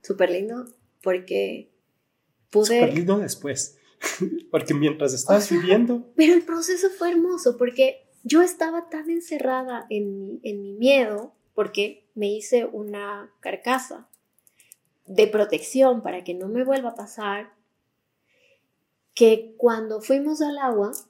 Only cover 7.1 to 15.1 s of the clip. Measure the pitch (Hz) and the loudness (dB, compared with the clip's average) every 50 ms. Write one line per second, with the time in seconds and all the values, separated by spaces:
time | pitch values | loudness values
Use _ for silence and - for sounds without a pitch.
7.1 | 349 330 330 359 359 339 - 247 240 - 247 247 247 - 262 262 262 - _ _ | 2 2 0 0 -2 0 0 0 2 2 -2 -2 2 2 2 2 2 -6 _ _
8.1 | _ _ _ 233 285 320 359 349 349 - 320 330 330 339 339 - 330 311 302 330 | _ _ _ 2 4 4 4 4 2 -4 -4 -4 -4 -6 -8 -8 -12 -10 -6 -6
9.1 | 339 339 339 - 320 285 262 262 254 254 254 254 247 226 226 - 214 208 208 202 | -6 -6 -6 -6 -6 -4 -2 -2 -2 -2 -4 -6 -10 -12 -10 -8 -6 -6 -6 -6
10.1 | 196 196 196 196 226 247 - 226 202 202 202 196 196 208 233 262 277 269 240 214 | -8 -10 -10 -12 -12 -12 -10 -10 -10 -10 -10 -12 -4 2 4 6 6 6 4 0
11.1 | 208 208 233 294 _ _ _ _ _ - 208 196 - 202 202 208 - _ _ _ | -4 -8 -10 -12 _ _ _ _ _ -4 -4 -2 -2 -4 -4 -4 -6 _ _ _
12.1 | _ 220 208 202 208 220 208 - 254 240 233 - - 214 214 208 208 202 202 202 | _ -6 -4 -4 -4 -6 -2 0 0 0 0 -2 -8 -10 -10 -10 -10 -10 -10 -10
13.1 | 202 202 202 - _ _ - - 196 - - 240 262 254 247 - - - - _ | -12 -12 -14 -20 _ _ -10 -10 -10 -6 -4 -2 -2 -2 -4 -10 -18 -20 -20 _
14.1 | _ _ _ _ _ _ _ _ _ _ _ _ _ _ _ _ _ _ _ - | _ _ _ _ _ _ _ _ _ _ _ _ _ _ _ _ _ _ _ -2